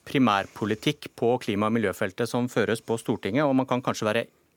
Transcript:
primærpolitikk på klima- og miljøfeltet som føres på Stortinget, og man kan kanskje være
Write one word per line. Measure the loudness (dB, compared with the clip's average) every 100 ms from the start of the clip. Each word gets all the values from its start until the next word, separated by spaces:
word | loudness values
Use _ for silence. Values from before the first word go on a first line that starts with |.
primærpolitikk | -2 2 4 4 0 -4 -2 0 -2 -2 -6 -2
på | 0 0 0
klima- | 0 0
og | 0
miljøfeltet | 0 -2 -4 -2 -4
som | -2 -2
føres | 0 0 0
på | -2 -4
Stortinget, | -2 -4 -2 0 2
og | 2
man | 0
kan | -2
kanskje | -2 -2 -2
være | -2 -4 _ _